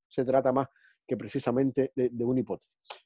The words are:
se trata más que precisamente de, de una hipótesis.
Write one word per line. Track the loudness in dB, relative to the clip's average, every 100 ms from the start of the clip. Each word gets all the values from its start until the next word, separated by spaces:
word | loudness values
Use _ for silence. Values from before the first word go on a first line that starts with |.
| _
se | -2
trata | 2 2 4
más | 2 -2 _ _ _ -6
que | -6
precisamente | -4 -4 0 0 2 0 -2 0
de, | -2
de | 0
una | -2 0
hipótesis. | -2 -6 _ _ -20 -20